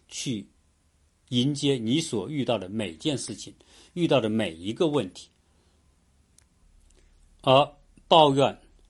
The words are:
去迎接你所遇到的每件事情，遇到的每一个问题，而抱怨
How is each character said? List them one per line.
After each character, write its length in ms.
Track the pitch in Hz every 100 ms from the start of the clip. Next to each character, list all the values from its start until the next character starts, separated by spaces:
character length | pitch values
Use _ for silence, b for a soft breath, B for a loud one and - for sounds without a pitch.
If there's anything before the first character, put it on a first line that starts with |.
| _
去 400 | - 151 110 - _ _ _ _ _ _ _ _
迎 260 | 123 131
接 200 | 143 143 135
你 240 | 110 147
所 280 | 156 110 92
遇 160 | 151
到 140 | 120 113
的 100 | 92
每 240 | 110 98 82
件 200 | 151 131
事 200 | - 104
情， 180 | - - b b b
遇 140 | 175 165
到 120 | 139
的 80 | 110
每 240 | 110 98
一 200 | 80 92
个 160 | 120 165
问 200 | 147 95
题， 160 | - - _ _ _ _ _ _ _ _ _ _ _ _ _ _ _ _ _ _ _ _ _
而 300 | 139 131 147 - _ _ _
抱 260 | 170 147
怨 240 | 139 123 - _ _ _